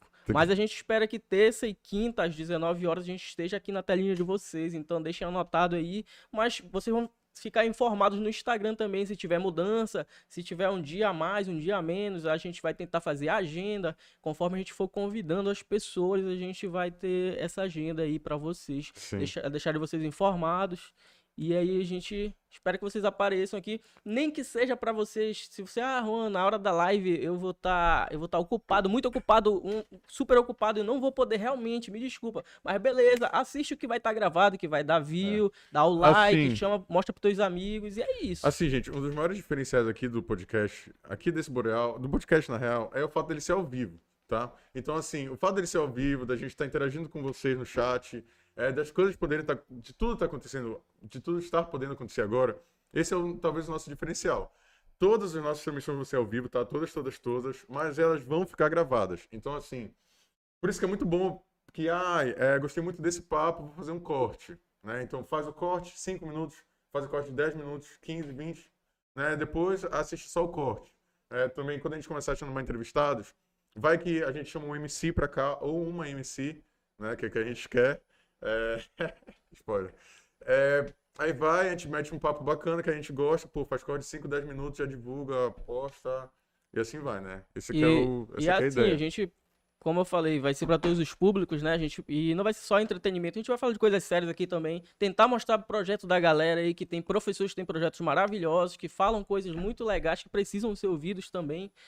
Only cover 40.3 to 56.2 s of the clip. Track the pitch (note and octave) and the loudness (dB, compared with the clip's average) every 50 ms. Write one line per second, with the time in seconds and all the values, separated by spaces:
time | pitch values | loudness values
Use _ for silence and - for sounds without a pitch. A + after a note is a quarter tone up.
40.3 | A2 F2+ F#2 - - A2 G#2 G2+ - - - - - _ - - G2+ - - F3 | -4 -4 -4 -2 0 0 0 0 -2 -8 -16 -20 -20 _ -12 -12 -12 -2 -2 -2
41.3 | D#3 D#3+ D#3 C#3+ B2+ B2 A2 A2+ A2 A#2 A#2+ A#2+ A2+ C3 B2+ C#3 C#3+ D3 - - | -2 -2 -4 -2 -4 -2 0 0 0 2 0 0 -2 -6 -4 -2 -2 -2 2 4
42.3 | E3 D#3 - - A#2+ A2 B2+ A#2 A#2+ A#2 A2 A2+ - C3+ D3 D3+ - D#3+ - E3 | 4 4 4 2 -4 -2 0 0 0 0 -2 -2 -2 -4 -4 -2 -2 -4 -2 -2
43.3 | D#3+ D3+ - - F3 G3 F3+ C3+ B2 B2+ B2 F2+ E2 F2 _ _ _ _ _ _ | -6 -6 0 0 0 0 0 -2 -4 -6 -6 -6 -8 -14 _ _ _ _ _ _
44.3 | A#2+ A2 B2 B2 - - _ _ - C3 A#2+ D3+ D3+ D#3+ D#3 - - D3 C3+ C3+ | -2 -2 -2 -4 -10 -18 _ _ -12 -8 -6 -4 -4 -4 -4 -4 -6 -6 -6 -6
45.3 | C3 - - F#3+ G3 G3+ F3 E3+ - E3+ D3+ C#3 A#2 B2+ C3+ C#3 C#3 C3 B2+ A#2+ | -4 0 0 0 2 0 -2 0 0 0 0 0 -2 0 0 0 0 0 -2 -2
46.3 | B2+ A2+ - B2+ - - D3 C3 - D3+ C#3 C3+ C3 D#3+ E3 D3 - D#3 C3+ C3+ | -2 -4 -4 -8 -6 -6 -6 -4 -2 -2 -2 -2 -2 -6 -8 -8 -8 -6 -6 -6
47.3 | B2+ - - C3+ C3 B2+ A#2+ - - B2+ A#2+ B2+ B2 B2 - - - A#2 - _ | -6 -2 0 0 0 0 -4 -2 0 0 2 2 0 -2 -4 -8 -12 -14 -14 _
48.3 | _ _ _ _ _ - A#2+ C3+ C3 D3 D3 D3 - - F#3+ G3 F#3 - F3 C#3+ | _ _ _ _ _ -2 -2 0 0 -2 -4 -2 2 2 2 2 2 -2 -2 -2
49.3 | D3+ D3+ D3 D3+ C#3 - - _ B2+ B2 - - - _ A3 A#3+ A3+ - F3 - | -2 -2 0 -2 -4 -4 -6 _ -18 -18 -18 -18 -6 _ -2 -2 0 0 -2 -2
50.3 | D3+ B2 - - - C3+ A#2+ A2+ A2 - - _ _ _ - G#2+ - C3 - E3+ | -2 -8 -12 -10 -8 -8 -6 -6 -8 -10 -14 _ _ _ -20 -16 -16 -10 -6 -4
51.3 | F3 E3+ E3+ - - E3+ E3 E3 - C3+ C3 C#3 C3+ - B2+ A2 - B2 A2 G2+ | -4 -4 -2 0 0 0 0 0 -4 -6 -6 -6 -6 -8 -10 -6 -2 -2 0 2
52.3 | A2+ B2+ C3 A#2 G#2+ - - _ _ _ _ _ - D3 E3 - F#3+ F3+ F3 F3 | 4 4 2 2 0 -6 -14 _ _ _ _ _ -2 -2 0 0 0 -2 -2 -2
53.3 | F3 E3+ - D#3+ D3+ D#3+ D#3 D#3+ D#3+ D3+ - D3 C#3+ - E3 D#3 E3 - - F3 | -4 -2 -2 -2 -2 -2 -6 -6 -8 -8 -8 -12 -10 -8 -8 -8 -6 -2 0 0
54.3 | C3 G2+ F#2+ - _ _ _ _ _ _ _ - _ _ F3+ G3 A3+ G#3+ G3+ F3+ | 0 0 -2 -8 _ _ _ _ _ _ _ -20 _ _ 4 4 6 4 2 -2
55.3 | D#3+ D#3+ D3+ D3 D3+ D3 - D#3+ D3 C#3+ - D3+ C#3+ C#3 C3 - C#3 B2+ | -4 -4 -2 -2 -4 -2 -4 -6 -6 -6 -6 -6 -6 -6 -6 -2 0 0